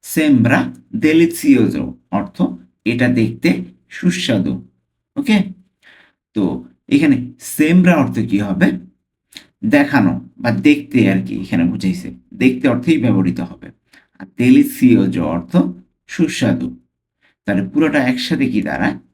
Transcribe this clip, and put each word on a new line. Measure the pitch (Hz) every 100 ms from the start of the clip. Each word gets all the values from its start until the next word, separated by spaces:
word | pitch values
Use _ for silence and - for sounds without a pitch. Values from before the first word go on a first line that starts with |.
সেমব্রা | - 160 151 131 - 131 123 - _ 110
দেলিসিওজো | 156 160 170 - 156 123 104 73 - - _
অর্থ | 101 - - - - _ _ 107
এটা | 117 123
দেখতে | 120 113 - 175 180 - _ _
সুস্বাদু। | - 180 - - 107 - - - _ _ _ _ -
ওকে, | 277 208 185 - _ _ _ _ _ _ _
তো | 107 90 - - _ -
এখানে | 143 156 123 - -
সেমব্রা | - - 151 180 180 160
অর্থ | 123 -
কি | - 98
হবে? | 101 92 90 - - _ _ _ _ - _ _ 110
দেখানো | 143 143 135 95 - - _
বা | 120
দেখতে | 98 147 147 - 127 98
আর | 95 -
কি, | -
এখানে | - 85
বুঝাইছে, | 85 - 95 87 - - _
দেখতে | - 127 123 135
অর্থেই | 117 - 156
ব্যবহৃত | 117 98 87 -
হবে। | - - - _ _ _ _ _
আর | - -
দেলিসিওজো | 123 139 143 - 127 107 98 -
অর্থ | 78 85 - 180 - - _ _ _
সুস্বাদু। | - 156 - 123 85 - - _ _ _ _ _ _ -
তাহলে | 185 185
পুরোটা | 147 156 147
একসাথে | 127 127 - - 135
কি | -
দাঁড়ায়? | 76 69 - - _